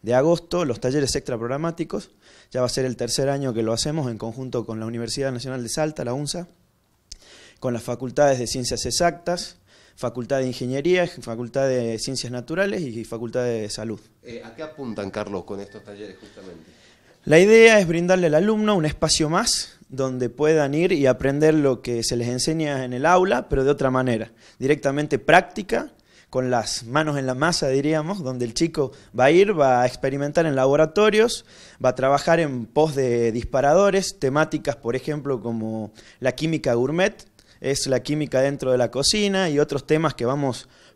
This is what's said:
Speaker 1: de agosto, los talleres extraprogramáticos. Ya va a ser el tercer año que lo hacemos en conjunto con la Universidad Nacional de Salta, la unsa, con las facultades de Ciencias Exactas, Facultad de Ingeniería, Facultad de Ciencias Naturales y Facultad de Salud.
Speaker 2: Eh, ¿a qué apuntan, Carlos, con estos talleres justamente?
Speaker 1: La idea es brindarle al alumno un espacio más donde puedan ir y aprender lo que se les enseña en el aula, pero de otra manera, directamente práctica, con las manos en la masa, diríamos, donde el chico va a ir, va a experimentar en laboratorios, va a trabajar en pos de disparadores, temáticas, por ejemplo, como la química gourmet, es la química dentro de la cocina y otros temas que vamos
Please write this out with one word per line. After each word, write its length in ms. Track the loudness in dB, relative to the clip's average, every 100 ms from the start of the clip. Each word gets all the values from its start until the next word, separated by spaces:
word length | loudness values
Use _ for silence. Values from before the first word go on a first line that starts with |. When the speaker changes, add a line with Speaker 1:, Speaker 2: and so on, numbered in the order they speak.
Speaker 1:
de 120 | 2
agosto, 500 | 2 4 2 0 -2
los 160 | -2 -2
talleres 360 | -2 0 -2 -4
extraprogramáticos. 920 | -6 -6 -4 -4 -4 -6 -8 -8 -12 _ _ -20 _
Ya 80 | -2
va 60 | -2
a 40 |
ser 140 | 0
el 120 | -4 -4
tercer 320 | -4 -2 0
año 240 | 0 -2
que 100 | -2
lo 100 | -2
hacemos 380 | -2 -2 -2 -4
en 80 | -6
conjunto 460 | -8 -10 -6 -6
con 140 | -6 -8
la 80 | -8
Universidad 460 | -8 -6 -4 -4
Nacional 300 | -6 -8 -8
de 60 | -6
Salta, 360 | -4 -4 -4
la 100 | -6
unsa, 340 | -6 -6 -8 -12 _ _ _ _ _ _ -20 -18 -20 -20 _
con 140 | -6
las 100 | -6
facultades 560 | -6 -8 -4 2 4 4
de 80 | -2
Ciencias 400 | -6 -6 -6 -4
Exactas, 720 | 0 0 0 -6 -6 -8 -18 _ _ _ -10
Facultad 420 | -8 -8 -4 -2
de 80 | -2
Ingeniería, 600 | -4 -6 -2 0 2 0
Facultad 580 | -4 -12 -10 -6 -2 0
de 320 | 0 -2 -4
Ciencias 320 | -6 -8 -8
Naturales 520 | -10 -6 -4 -2 -4
y 220 | -6 -8
Facultad 400 | -10 -10 -6 -2
de 240 | -2 -2 -6
Salud. 300 | -8 -8 -10 _ _
Speaker 2:
Eh, 200 | -18 -16
¿a 100 | -16
qué 80 | -14
apuntan, 480 | -14 -10 -10 -8 -8
Carlos, 340 | -6 -6 -8
con 140 | -8 -12
estos 240 | -12 -16
talleres 340 | -18 -16 -16 -18
justamente? 500 | -20 -20 -20 -20 -20 _ _ _ _ _
Speaker 1:
La 160 | 6 6
idea 400 | 10 10 10 8
es 80 | 4
brindarle 400 | 0 2 2 4
al 60 |
alumno 420 | 4 2 2 2 2
un 80 |
espacio 440 | 0 -2 -2 0 2
más 500 | 0 0 -4 -6 -16 _
donde 400 | -4 -4 -2 -4
puedan 460 | 0 2 4 2
ir 180 | 0 2
y 140 | 4 4
aprender 480 | 4 0 4 4
lo 280 | 4 2 0
que 220 | -2 -2
se 120 | -2 -2
les 120 | -2
enseña 560 | -2 -2 0 -2 -4
en 80 | -4
el 140 | 0 4
aula, 420 | 4 4 0 0
pero 160 | 0
de 60 | 2
otra 200 | 2 2
manera, 420 | 2 2 0 -4 _ -20 _
directamente 600 | 0 0 0 -2 -2 -2
práctica, 720 | 4 4 4 -10 -4 -4 -4 _ _ _ _
con 220 | -4 0
las 340 | -2 -2 -8
manos 320 | -2 -2 0 -2
en 80 |
la 100 | -4
masa, 340 | 0 0 0 0
diríamos, 540 | 0 0 -2 -2 -6
donde 220 | -6 -6
el 80 | -6
chico 400 | -2 -4 -2 -4 -6 -10 2
va 80 | 6
a 40 |
ir, 280 | 6 4 4
va 240 | 4 4
a 40 | 2
experimentar 580 | 0 -4 -2 -2 0
en 120 | 0 2
laboratorios, 880 | 2 4 2 4 4 4 2 -2 -12 -20 -20 0
va 80 | 0
a 40 |
trabajar 460 | 2 2 2 4 2
en 260 | 2 -4 -4
pos 280 | 0 2
de 380 | 2 0 2 2
disparadores, 840 | 0 -2 0 4 4 4 2 -4 -4
temáticas, 580 | 0 0 0 -2 -6 -6
por 180 | -6 -4
ejemplo, 440 | -4 -6 -4 -4
como 520 | -4 -6 -6 -8 -10 -14 -20 _
la 120 | -4
química 420 | -2 -2 -2 0
gourmet, 400 | 0 0 2 0 -2 -20 _ _ _
es 260 | -4 -4 -2
la 140 | -2
química 400 | -2 -4 0 0
dentro 300 | 0 0 0
de 80 | 2
la 120 | 0
cocina 580 | 0 0 2 0 0 0
y 100 | 2
otros 260 | 0 -2 0
temas 280 | 2 2
que 120 | -2 -2
vamos 420 | 0 -2 -4 -12 _ -20